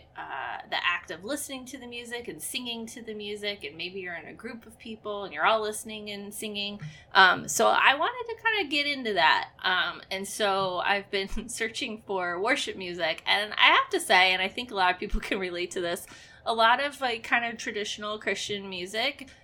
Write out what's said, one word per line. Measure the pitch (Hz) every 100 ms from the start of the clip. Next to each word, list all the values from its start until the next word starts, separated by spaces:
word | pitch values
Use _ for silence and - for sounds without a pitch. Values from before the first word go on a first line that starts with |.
| - -
uh, | 156 135 123 107 -
the | 165 170
act | 175 -
of | 165 196
listening | 285 - 262 254
to | 269
the | 240
music | 240 233 240 240
and | 156
singing | - 262 247 233 226
to | 254
the | 226
music, | 214 208 208 202 202 143
and | 160
maybe | 175 190
you're | 180 170
in | 156
a |
group | 165 233 233 226
of | -
people | 226 220 214 208 196
and |
you're | 147 175
all | 220
listening | 214 214 226 214 208
and | 202 202
singing. | 208 220 202 202 202 151 - -
Um, | - 185 180 143
so | - 214
I | - 220 285
wanted | 370 494 466
to | 453
kinda | 453 427 294
get | 294 285
into | 277 233 190
that. | 156 101 - -
Um, | 185 180 170 156 -
and | 190 196
so | - 208 190 190 180
I've | - 202 196
been | 196 196
<laughs> | 220 233
searching | - 220 - 262 214 -
for | 190 175 175
worship | 214 277 - 196
music, | 180 175 160 165 -
and | 196 208
I | - 254 381
have | 554
to | 370
say, | - 190 185
and | 185
I | 185
think | - 247
a | 202
lot | 180
of | 180
people | 208 214
<laughs> | -
can | 220
relate | 185 175 180
to | -
this, | 175 175 - - - - -
a |
lot | 226 226 247
of, | 285 269
like, | 262 226
kind | - 247
of | 233 226
traditional | 254 208 208 - 208 214
Christian | 208 202 - 202 196
music, | 185 180 214 262 277 269 -